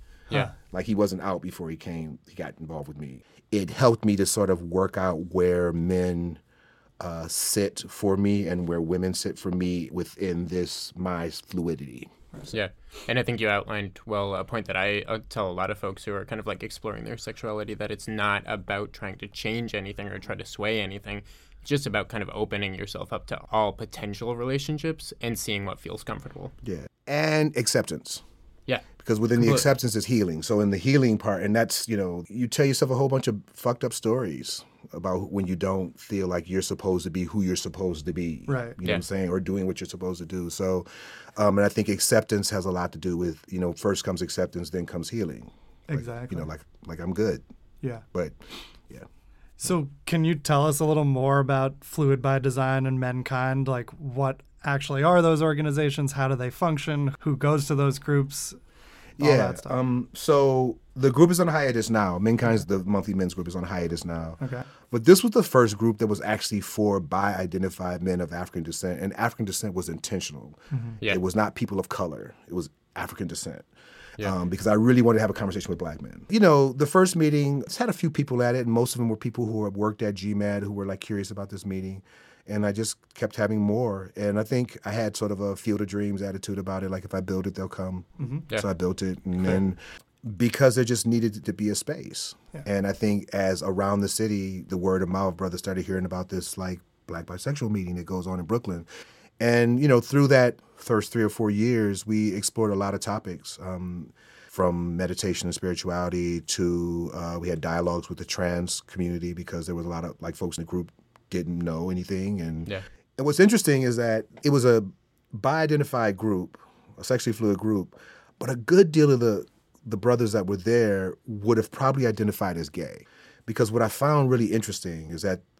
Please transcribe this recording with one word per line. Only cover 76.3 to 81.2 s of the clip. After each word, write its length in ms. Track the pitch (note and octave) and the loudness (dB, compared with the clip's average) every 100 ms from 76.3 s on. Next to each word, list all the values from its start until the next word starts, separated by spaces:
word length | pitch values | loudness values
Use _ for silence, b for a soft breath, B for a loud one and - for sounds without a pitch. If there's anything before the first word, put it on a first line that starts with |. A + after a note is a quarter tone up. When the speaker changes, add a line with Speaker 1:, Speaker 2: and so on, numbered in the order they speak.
| A3 | 6
Speaker 3:
know, 320 | F#3+ D3 C3+ | 8 8 6
the 120 | C3 D3 | 2 4
first 300 | F#3+ F#3 F3 | 6 6 4
meeting, 440 | D3+ D3 C#3+ C#3 - | 4 4 2 0 -4
it's 100 | - | -2
had 120 | B3 | -2
a 40 | |
few 160 | - E3 | 0 0
people 320 | D3+ D3 B2 | 0 0 2
at 140 | A#2+ B2+ | 2 2
it, 40 | A#2+ | 2
and 60 | |
most 240 | A#2 A#2+ A#2+ | 4 2 0
of 40 | |
them 100 | A#2 | -2
were 80 | A2 | -2
people 280 | B2 A#2 A2+ | -4 -4 -2
who 200 | A2 G#2 | 0 -2
had 100 | G2 | 0
worked 260 | G#2 G#2+ | 0 0
at 120 | G#2+ | -4
G 200 | G2 G2+ | -2 -2
mad 300 | G2+ G#2 G2+ | 0 0 -2
who 80 | G2+ | -4
were, 140 | G2+ G2 | -6 -6
like, 160 | F#2+ | -8
curious 300 | - G#2 | -6 -6